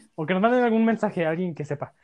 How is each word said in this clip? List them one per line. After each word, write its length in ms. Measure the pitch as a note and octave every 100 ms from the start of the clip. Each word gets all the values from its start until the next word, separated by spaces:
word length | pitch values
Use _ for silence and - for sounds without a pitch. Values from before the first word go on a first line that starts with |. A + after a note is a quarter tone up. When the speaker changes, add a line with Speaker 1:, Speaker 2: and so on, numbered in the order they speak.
Speaker 1:
<laughs> 140 | -
Speaker 2:
o 120 | - D#3
que 80 |
nos 80 | F#3
manden 200 | A3 B3
algún 220 | A#3+ A3
mensaje 420 | A3+ A3 G#3+ - D#3+
a 40 |
alguien 240 | E3 F#3
que 100 | D3+
sepa. 300 | D3 C#3+ C3 _